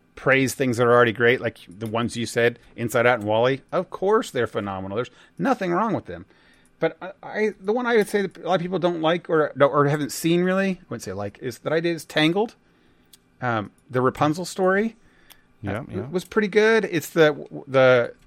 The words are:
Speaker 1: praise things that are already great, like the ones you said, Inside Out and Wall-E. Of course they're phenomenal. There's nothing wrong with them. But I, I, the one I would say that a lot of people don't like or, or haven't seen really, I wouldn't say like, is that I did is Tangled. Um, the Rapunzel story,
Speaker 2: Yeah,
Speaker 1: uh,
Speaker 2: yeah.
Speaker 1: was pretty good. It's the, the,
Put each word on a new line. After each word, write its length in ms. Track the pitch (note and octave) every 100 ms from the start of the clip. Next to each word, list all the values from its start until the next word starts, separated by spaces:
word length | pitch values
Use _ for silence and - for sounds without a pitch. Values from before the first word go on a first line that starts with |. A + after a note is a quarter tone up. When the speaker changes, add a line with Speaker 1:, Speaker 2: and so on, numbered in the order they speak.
| _
Speaker 1:
praise 400 | - C#3+ C3+ C3
things 220 | - C3 A#2
that 100 | A#2+
are 60 |
already 200 | A#2+ A#2+
great, 280 | G#2+ A#2+ B2+
like 180 | A#2 - -
the 180 | F#2+ A2
ones 300 | A2+ A#2 A#2+
you 100 | A2+
said, 320 | A#2+ A#2 A#2+ _ -
Inside 300 | A#2 B2 A#2+
Out 120 | B2
and 40 | G#2
Wall-E. 320 | A2 B2+ C3+ -
Of 180 | E3 -
course 400 | - F#3+ A3 -
they're 160 | C3 A2+
phenomenal. 500 | A#2 G2+ F#2+ F#2+ G#2
There's 140 | B2+ - _ -
nothing 340 | G#3+ B3+ F#3
wrong 220 | F3 A3+
with 120 | C#3 -
them. 200 | E2+ - _ _ _ _ _
But 180 | D#3+ -
I, 120 | F3+ -
I, 320 | - G3 G#3+ -
the 120 | F#3+
one 140 | A#3 A#3+
I 100 | A#3
would 120 | G3+
say 140 | G#3
that 140 | F#3+ -
a 100 | D#3+
lot 60 | F#3
of 40 |
people 180 | F3+ F#3
don't 220 | F3 E3+
like 300 | D#3 F3 -
or, 220 | D#3+ D3 C3
or 260 | C#3 D3 C#3+
haven't 240 | D3+ C#3
seen 300 | - E3 F3
really, 280 | F3+ F#3+ G3
I 140 | F3+ -
wouldn't 140 | A#2
say 100 | -
like, 260 | F#2+ G#2 -
is 180 | C3 A#2
that 120 | -
I 80 | D#3+
did 140 | E3+
is 100 | E3
Tangled. 520 | - - D#3 F#3+ A#3 - _ _ _ _ _ _ _ _
Um, 300 | B2 A2+ G2+ - -
the 100 | B2+
Rapunzel 440 | B2+ - D3+ D#3
story, 520 | F3 - F#3 G3 A3+ - _ _ _ - _ _
Speaker 2:
Yeah, 160 | G#2+ A2
Speaker 1:
uh, 60 | C#3
Speaker 2:
yeah. 200 | F#2 A#2+
Speaker 1:
was 160 | F3+
pretty 240 | - A3+ G#3
good. 360 | G#3 A3 A3+
It's 240 | F#3+ E3 -
the, 360 | E3 D3+ C#3+ - D3+ C#3+
the, 460 | C3 C3 B2+ B2 -